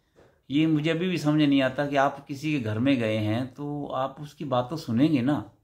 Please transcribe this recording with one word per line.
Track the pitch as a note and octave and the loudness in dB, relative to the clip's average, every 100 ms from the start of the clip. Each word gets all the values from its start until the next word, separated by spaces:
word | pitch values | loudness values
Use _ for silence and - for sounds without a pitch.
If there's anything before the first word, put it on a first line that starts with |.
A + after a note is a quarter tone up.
| _ _ - _ - | _ _ -20 _ -4
ये | C#3 D#3+ | 0 2
मुझे | D#3 D3+ | 2 2
अभी | E3 F#3 | 0 -2
भी | E3+ | 0
समझ | D3 D3+ | 2 2
नहीं | D3 C#3 | 4 4
आता | C3 B2+ C#3+ | 2 0 -2
कि | C#3 | 2
आप | C#3 - - | 2 0 -10
किसी | C3+ D3+ | -8 -4
के | D3+ | -2
घर | A2 G#2+ | -2 0
में | C3 C3+ | 2 2
गए | A2+ G#2+ | 2 0
हैं | G#2+ A2 B2+ | 0 -2 -4
तो | - D3 D3 C#3+ | -8 -8 -8 -6
आप | C#3+ C3+ - | -4 -6 -6
उसकी | D3 - | -16 -12
बात | C#3+ B2 B2+ | -2 -2 -2
तो | D#3 | -6
सुनेंगे | - A2+ D3+ D3 | -2 2 4 4
ना। | A#2+ C#3 G2+ - | 2 0 -4 -14